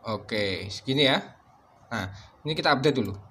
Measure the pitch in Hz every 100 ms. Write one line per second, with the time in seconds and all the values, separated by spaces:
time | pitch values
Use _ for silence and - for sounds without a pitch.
0 | 113 107 - 107 101 90 95 - - 135
1 | 135 160 - - _ _ _ _ _ 117
2 | 95 - - _ 147 160 165 135 147 131
3 | 98 98 -